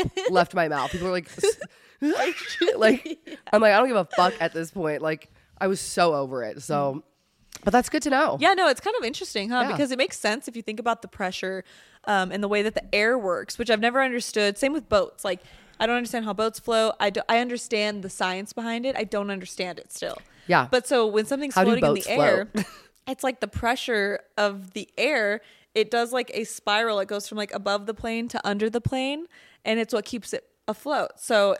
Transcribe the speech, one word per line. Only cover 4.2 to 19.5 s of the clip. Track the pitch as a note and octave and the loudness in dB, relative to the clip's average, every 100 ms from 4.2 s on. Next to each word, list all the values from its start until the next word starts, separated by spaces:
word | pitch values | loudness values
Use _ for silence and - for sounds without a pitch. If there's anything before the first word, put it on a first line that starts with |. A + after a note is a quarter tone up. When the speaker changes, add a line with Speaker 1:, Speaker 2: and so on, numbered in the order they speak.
| F3+ - | 2 2
Speaker 2:
at | E3 | -4
this | E3 E3 | -2 -8
point." | G3+ D#3 D3 | -4 -4 -2
Like, | D#3 D#3 - _ _ _ | -2 -4 -8 _ _ _
I | F#3+ | -2
was | G3 | -2
so | - - F3 D3 | -4 2 4 4
over | C3+ B2+ | -2 -4
it. | A2+ F#2 | -6 -8
So, | C3 D3 C#3+ C3+ - _ _ _ _ - | -4 0 0 -2 -12 _ _ _ _ -4
but | - | 4
that's | A3+ B3 | 4 4
good | D#4 | -2
to | D4 | 0
know. | C4 G#3 C3+ | 2 2 4
Speaker 1:
Yeah, | D#4+ | 4
no, | F#4+ F4 | 6 4
it's | B3+ | 2
kind | - A#4 | -2 -4
of | |
interesting, | A#3 D#4+ - - G3 | -4 -6 -8 -6 -2
huh? | A#3+ B3+ | 0 0
Speaker 2:
Yeah. | |
Speaker 1:
Because | A#3+ C#4+ | 0 -2
it | B3+ | 0
makes | C4 - | -2 0
sense | G#3+ A3 D4 | -2 -2 -6
if | A#3 | -12
you | |
think | A3 G#3+ | -10 -4
about | A#3+ A3+ | -2 -2
the | G3 | -6
pressure, | - F#3 F#3+ F#3+ F#3+ - - - _ - | -6 -6 -4 -6 -8 -12 -20 -20 _ 0
um, | G3+ F#3 | 0 0
and | F#3+ | -2
the | G3+ | 0
way | G#3 | 0
that | G#3 G#3+ | 0 -2
the | - G3+ | -2 2
air | G#3+ B3+ | 2 2
works, | G3 F3 - - | 0 -2 -4 -8
which | A#3 | 0
I've | A3 | 2
never | A3+ B3 | 2 2
understood. | C4 A#3+ - - G#3 G3+ | 0 0 -4 0 0 2
Same | C4+ | 0
with | D4+ - | -2 2
boats. | G#3+ F3+ - G#3 | 2 2 -4 -6
Like, | F#3 - - - _ | -6 -8 -20 -20 _
I | A3+ | 0
don't | A#3+ | 0
understand | A#3+ A#3+ A3 | -2 -4 -4
how | |
boats | G3 A3 - | -2 -2 -2
float. | - A3+ A3 - | 0 2 2 2
I | G3+ | -2
do, | G3 - | -2 0
I | A#3 | 0
understand | B3 A#3+ - A3 G#3 G#3 | 2 -4 -4 -2 -2 -4
the | F#3+ | -10
science | - F#3 F#3 G#3 | -4 -4 -4 -8
behind | - A#3 A#3 B3+ | -8 -6 -4 -4
it. | C4+ | -4
I | |
don't | G#3+ G#3 G3+ | -4 -4 -4
understand | G3 F3+ | -6 -10